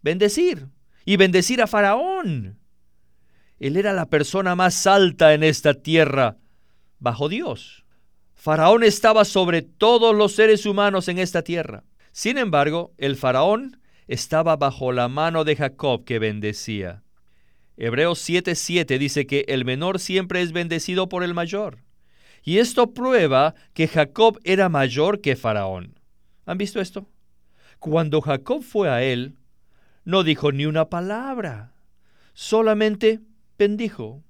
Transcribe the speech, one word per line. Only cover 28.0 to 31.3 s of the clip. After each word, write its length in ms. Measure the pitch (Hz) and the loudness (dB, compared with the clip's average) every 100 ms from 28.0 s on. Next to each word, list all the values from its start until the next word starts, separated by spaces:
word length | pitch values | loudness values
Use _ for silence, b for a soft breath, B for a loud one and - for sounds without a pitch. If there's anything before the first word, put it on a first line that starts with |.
| 156 151 | 0 -2
Jacob 400 | 147 139 139 294 | -2 -6 -4 -8
fue 280 | 240 214 185 | -4 -4 -2
a 120 | 123 | 0
él, 360 | 135 123 131 - _ _ _ _ _ _ | -2 -4 -8 -14 _ _ _ _ _ _
no 200 | - 190 | -2 0
dijo 280 | 160 147 151 | 2 0 0
ni 140 | 139 147 | -2 -2
una 240 | 156 160 | -2 -2
palabra, 840 | 170 185 214 269 | -4 -6 -8 -8